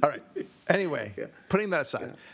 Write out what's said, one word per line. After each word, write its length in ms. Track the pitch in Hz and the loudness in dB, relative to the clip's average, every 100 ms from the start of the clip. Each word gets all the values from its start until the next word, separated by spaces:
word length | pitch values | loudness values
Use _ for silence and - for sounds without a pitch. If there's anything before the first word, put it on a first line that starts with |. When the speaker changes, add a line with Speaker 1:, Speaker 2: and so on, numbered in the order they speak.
Speaker 1:
All 80 | 147 | -2
right. 120 | 123 - - - - - | -4 -8 -8 -8 -4 0
Anyway, 460 | 180 185 135 104 98 | 2 2 0 -4 -6
Speaker 2:
Yeah. 100 | - - - | -8 -10 0
Speaker 1:
putting 220 | 190 208 | 2 4
that 100 | 170 | 2
aside, 280 | 135 120 - | 2 0 -4
Speaker 2:
Yeah. 40 | - - | -10 -16